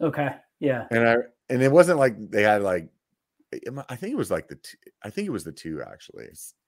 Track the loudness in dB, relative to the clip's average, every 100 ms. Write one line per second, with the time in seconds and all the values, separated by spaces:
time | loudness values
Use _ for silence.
0 | -4 -2 -4 -6 _ _ -2 -2 -2 2
1 | 4 2 0 _ -6 2 6 6 6 4
2 | 2 0 -4 2 4 4 2 -2 -4 _
3 | _ _ _ _ _ -12 -10 -12 -12 -10
4 | -6 -4 -2 -4 -6 -16 -18 -20 _ _
5 | -12 -8 -6 -6 -8 -12 -10 -10 -10 -16
6 | -20 -20 -20 -18 -20 -20